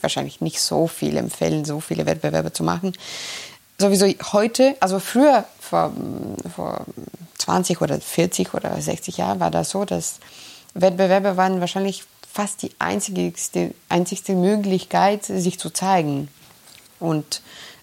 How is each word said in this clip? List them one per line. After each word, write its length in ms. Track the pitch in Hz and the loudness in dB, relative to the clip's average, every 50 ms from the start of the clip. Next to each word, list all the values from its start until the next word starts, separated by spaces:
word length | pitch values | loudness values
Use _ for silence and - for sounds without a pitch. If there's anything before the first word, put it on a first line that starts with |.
wahrscheinlich 400 | - 147 - 135 139 143 - - | -2 -2 0 -2 -4 -4 -6 -6
nicht 200 | 160 160 - - | -4 -4 -2 -2
so 260 | - - 165 151 165 165 | -2 0 2 2 2 0
viel 300 | - - 156 147 151 151 | 0 -2 -2 -2 0 0
empfehlen, 460 | 120 - - - 160 165 156 156 147 | -2 -2 -4 -2 -2 0 0 0 -2
so 160 | 151 147 151 | -4 -6 -6
viele 260 | 160 - 165 165 156 | -6 -4 -4 -2 0
Wettbewerbe 480 | 156 165 160 - 151 151 160 160 160 - | 0 -2 -2 -2 0 0 0 -2 -2 -2
zu 100 | - 165 | -2 -2
machen. 300 | 160 175 170 185 190 180 - - - - - - - - - - - - - _ _ _ - | 0 0 0 -2 -4 -6 -6 -10 -14 -12 -12 -10 -10 -12 -12 -14 -16 -18 -20 _ _ _ 2
Sowieso 260 | 196 202 196 185 202 196 - - - - - | 4 4 6 6 6 4 4 0 -2 0 2
heute, 420 | 202 214 226 233 - 262 269 277 - | 2 2 4 4 6 6 6 6 4
also 180 | - 185 190 196 | 2 2 2 0
früher, 460 | 185 - - 233 285 302 269 220 - - - - | -2 0 4 6 8 8 8 6 4 0 -6 -18
vor, 320 | - - - 170 165 156 - - - - - - - - 101 - - 170 170 | -8 -2 2 2 2 2 0 -4 -6 -6 -6 -6 -6 -8 -8 -8 -8 -8 -8
vor 300 | - 175 - - - - - - - - - - - 175 - - - | -6 -6 -6 -6 -6 -8 -10 -12 -14 -14 -16 -16 -18 -18 -14 -10 -6
zwanzig 420 | - - 175 185 180 - 180 - | -2 0 2 2 2 0 0 0
oder 180 | 160 156 160 156 | 0 0 0 -2
vierzig 540 | - - - - 165 180 - - 185 - - | -4 -2 0 0 2 2 2 -2 -2 -2 -4
oder 260 | - - - - - | -4 -4 -4 -4 -4
sechzig 380 | 147 156 170 165 - - 170 - | -4 -4 -4 -4 -6 -8 -6 -2
Jahren 220 | 180 185 202 185 | -2 -2 0 0
war 100 | 170 165 | 0 0
das 220 | 160 165 165 - | 2 0 0 0
so, 120 | - 196 202 | -2 -4 -2
dass 360 | 196 180 170 165 - - - - - - - - - - - - - - | -2 -2 -4 -4 -6 -8 -10 -14 -20 -20 -20 -20 -20 -20 -20 -20 -14 -2
Wettbewerbe 640 | 180 180 190 180 180 196 180 185 196 190 202 185 180 | 2 4 4 4 4 4 4 4 4 4 2 2 2
waren 220 | 185 190 190 185 | 2 2 2 0
wahrscheinlich 440 | 175 175 - 190 196 196 185 - - - _ _ - - | -2 -2 -2 -2 -2 -2 -2 -6 -10 -18 _ _ -20 -10
fast 300 | - - 208 202 - - | -6 -4 -4 -4 -4 -8
die 100 | - - - - | -10 -10 -6 -4
einzigste, 960 | - 170 190 202 196 - 190 180 180 175 170 - - - - 180 175 160 - - _ - | -2 -2 0 -2 -2 -2 -2 -2 -2 -2 -2 -6 -8 -6 -2 -2 -2 -2 -4 -10 _ -2
einzigste 460 | 170 175 180 175 202 - - - 196 | 0 0 2 0 -2 -6 -4 -2 0
Möglichkeit, 920 | 180 175 196 214 214 202 196 190 185 - - - 175 180 196 214 202 - | 2 4 4 2 2 2 0 0 0 0 0 2 2 4 4 2 0 -2
sich 340 | - 196 190 175 185 180 - | -4 -2 0 0 0 -2 -2
zu 120 | - 160 | -6 -8
zeigen. 580 | - - 185 190 190 180 156 147 143 139 147 143 - _ - - - - - - - - - - - _ | -6 -2 0 2 4 4 2 2 0 -2 -4 -6 -10 _ -20 -20 -20 -20 -20 -20 -20 -20 -20 -20 -12 _
Und 420 | 175 170 156 151 147 - - - - - - - - - - - | -2 -2 0 -2 -2 -4 -8 -10 -10 -14 -20 -20 -20 -20 -20 -20